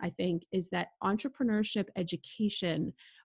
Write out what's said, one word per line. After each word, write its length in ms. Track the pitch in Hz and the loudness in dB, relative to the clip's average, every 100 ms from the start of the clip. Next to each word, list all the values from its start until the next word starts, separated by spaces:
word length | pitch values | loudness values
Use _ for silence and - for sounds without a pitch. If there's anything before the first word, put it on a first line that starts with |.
I 80 | 175 | -2
think, 320 | - 180 170 - | 0 0 0 0
is 180 | 185 175 | -2 0
that 180 | 180 175 - | -2 -4 -2
entrepreneurship 840 | 190 208 277 - 240 214 214 214 190 | 0 0 -2 0 2 2 2 0 -2
education, 1000 | - 175 170 - - 208 - 175 156 165 - - - | -2 -4 -4 -6 0 0 2 0 0 -2 -6 -20 -20